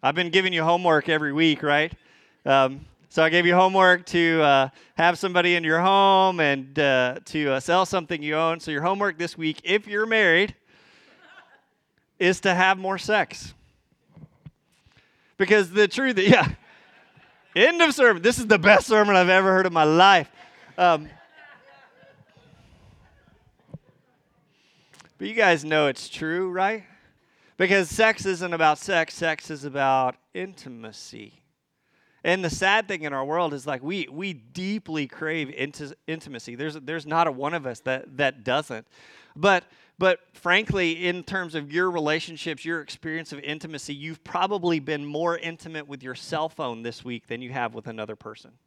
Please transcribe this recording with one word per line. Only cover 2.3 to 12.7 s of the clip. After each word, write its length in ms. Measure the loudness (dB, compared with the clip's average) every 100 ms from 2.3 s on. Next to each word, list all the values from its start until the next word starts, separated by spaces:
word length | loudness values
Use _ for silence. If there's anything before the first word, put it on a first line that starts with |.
| _
Um, 440 | 0 2 2 -2 -18 _ _
so 120 | 0
I 80 | 2
gave 160 | 4 4
you 80 |
homework 500 | 4 4 6 4 4 0
to, 340 | 0 2 2
uh, 280 | 4 4 2 _ _ 0
have 240 | 2 2
somebody 340 | -2 0 2
in 100 | 0
your 160 | 0 2
home 600 | 4 4 6 6 4 2
and, 400 | 0 0 -4 -2
uh, 400 | 2 2 0 -4 -8
to, 260 | -4 -2
uh, 80 | -2
sell 260 | 0 0 2
something 380 | -2 -6 -8
you 120 | -4 -2
own. 240 | -2 -4
So 120 | -6
your 100 | -4
homework 380 | -4 -2 -4 -4
this 180 | -10 -6
week, 240 | -6 -6
if 220 | -2 -4 -2
you're 220 | -6 -2
married, 480 | 2 4 2 0 -6 _ _ _ _ _ _ _ -20 _ _ _ _ _ _ _ _
is 220 | 0 0
to 160 | 0 2
have 240 | 2